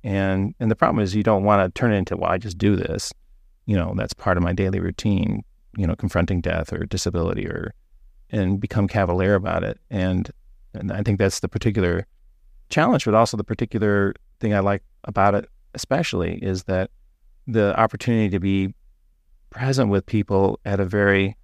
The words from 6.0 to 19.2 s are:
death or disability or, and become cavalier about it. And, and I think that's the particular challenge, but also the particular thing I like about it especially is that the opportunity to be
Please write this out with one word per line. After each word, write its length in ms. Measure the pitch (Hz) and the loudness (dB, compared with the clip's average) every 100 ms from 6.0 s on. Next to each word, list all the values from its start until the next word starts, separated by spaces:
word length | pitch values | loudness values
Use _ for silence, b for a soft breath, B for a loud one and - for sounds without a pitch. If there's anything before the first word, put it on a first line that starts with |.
| 92 90 87 90 | -2 0 0 0
death 320 | 85 82 82 | -2 -4 -4
or 120 | 82 | -6
disability 640 | 82 90 - 87 85 92 95 | -6 -4 -2 -2 -2 -2 -6
or, 280 | - - - _ - - - - | -6 -8 -12 _ -20 -20 -20 -8
and 300 | 113 92 98 | -2 -2 -2
become 260 | - - 98 | -2 -2 0
cavalier 480 | 110 90 90 92 | 0 0 2 2
about 300 | 101 95 87 | 2 0 -4
it. 160 | 95 - _ | -4 -8 _
And, 400 | 107 92 92 90 - - - - | -4 0 -2 -4 -12 -20 -20 -18
and 180 | - 98 | -10 -8
I 100 | 95 | -4
think 160 | 101 98 | -2 2
that's 220 | 98 - | 2 0
the 80 | - | -6
particular 580 | - 117 104 87 87 - _ - _ - - - | -2 0 2 0 0 -6 _ -20 _ -20 -20 -4
challenge, 380 | - 165 233 - | 0 2 2 4
but 80 | |
also 220 | 110 117 107 | 4 4 0
the 60 | |
particular 720 | 101 95 117 113 104 101 98 - _ _ | -6 -4 -4 0 2 2 0 -2 _ _
thing 160 | 113 | 0
I 60 | 104 | 2
like 220 | 98 101 _ _ | 2 -2 _ _
about 300 | - 98 98 | -6 2 4
it 140 | 101 - - _ | 2 -4 -20 _
especially 600 | - - 135 170 98 85 87 | -14 -4 -2 -2 -2 -4 -4
is 280 | 98 92 | -4 -4
that 260 | - 92 95 - _ _ _ _ - | -2 -4 -4 -10 _ _ _ _ -2
the 300 | 113 101 - | 2 2 2
opportunity 480 | 110 101 - 113 107 | 0 0 0 2 2
to 100 | 92 | 0
be 340 | 95 98 95 - - _ _ _ | 0 0 -2 -6 -20 _ _ _